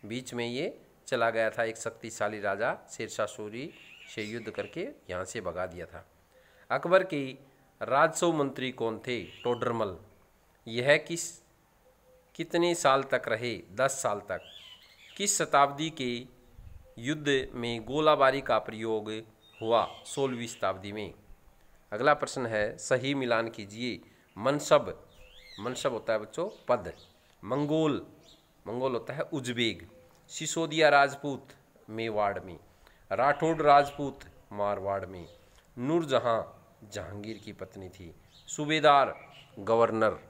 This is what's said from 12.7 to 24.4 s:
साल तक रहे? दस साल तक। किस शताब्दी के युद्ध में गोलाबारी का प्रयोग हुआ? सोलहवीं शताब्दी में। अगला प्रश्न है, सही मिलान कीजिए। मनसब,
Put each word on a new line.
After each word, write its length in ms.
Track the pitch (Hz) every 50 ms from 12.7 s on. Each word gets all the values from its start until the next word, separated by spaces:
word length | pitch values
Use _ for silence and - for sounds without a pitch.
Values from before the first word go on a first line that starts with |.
| 170
साल 280 | 170 - 143 131 135
तक 200 | 135 - - 123 - 117
रहे? 340 | 113 104 120 120 110 87 - -
दस 300 | 92 107 127 135 - -
साल 180 | - 120 104 104
तक। 200 | - - 95 85 - - - - - - - - - - - _ - - -
किस 220 | - 202 202 - -
शताब्दी 520 | 165 147 - 139 139 139 143 139 160 160
के 360 | 160 - 131 123 120 120 127 - - - - - - - - - - - - - - -
युद्ध 500 | 117 131 156 151 147 147 139 131 131 127
में 320 | - 127 120 120 117 113 110
गोलाबारी 560 | 113 131 151 156 156 151 139 139 131 131 139
का 180 | 135 - 120 110
प्रयोग 640 | - - 110 110 110 113 110 107 107 107 110 110 110 - _ _ _ - - -
हुआ? 400 | 117 110 117 110 95 - - - -
सोलहवीं 420 | - - 143 139 131 123 117 120
शताब्दी 460 | 117 - - - 95 95 95 95 101
में। 220 | 101 107 104 87 - - - - - _ _ - _ _ - - - - _ _
अगला 220 | 104 107 127 147 147
प्रश्न 320 | 143 143 123 - 139 123
है, 320 | 113 110 107 104 107 - -
सही 360 | - - 131 123 123 139 143
मिलान 340 | 139 131 120 117 113 113 113
कीजिए। 520 | 110 - 104 98 104 113 123 123 101 82 - - - _ _ _ _
मनसब, 680 | 95